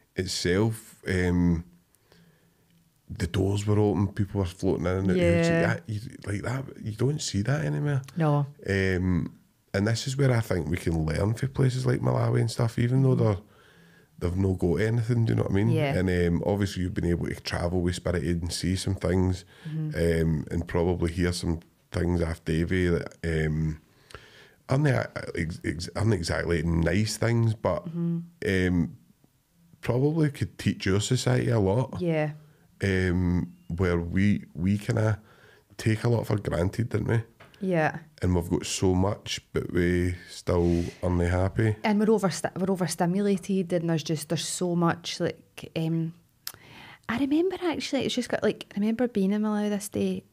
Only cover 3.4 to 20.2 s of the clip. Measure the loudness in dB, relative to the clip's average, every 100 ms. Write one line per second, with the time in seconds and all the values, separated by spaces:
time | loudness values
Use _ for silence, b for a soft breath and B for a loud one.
3.4 | 0 0 2 4 4 4 0 0 -2 0
4.4 | -2 0 0 2 0 2 2 4 4 4
5.4 | 4 2 2 -2 -4 -8 -8 -12 -6 -4
6.4 | -2 -4 -6 -10 -10 -2 0 0 -2 -2
7.4 | 0 -2 -2 -2 -2 -2 -4 -2 2 2
8.4 | 0 -6 -2 0 2 2 2 2 0 -8
9.4 | _ _ _ 0 0 0 -4 0 2 2
10.4 | 0 -2 0 -2 0 0 0 0 0 0
11.4 | -4 0 0 0 -2 0 0 0 2 2
12.4 | 0 0 -2 0 2 4 4 4 4 2
13.4 | -4 -20 -20 -20 -20 -20 _ -6 -2 2
14.4 | 2 2 2 2 2 0 0 0 2 2
15.4 | 2 2 2 2 2 2 2 2 2 2
16.4 | 0 0 0 -2 -4 -2 0 0 -2 -6
17.4 | -6 -4 0 0 0 -2 -2 -2 0 -2
18.4 | -4 -4 -2 -2 -2 -2 0 0 0 -2
19.4 | -8 B -10 -8 -6 0 2 2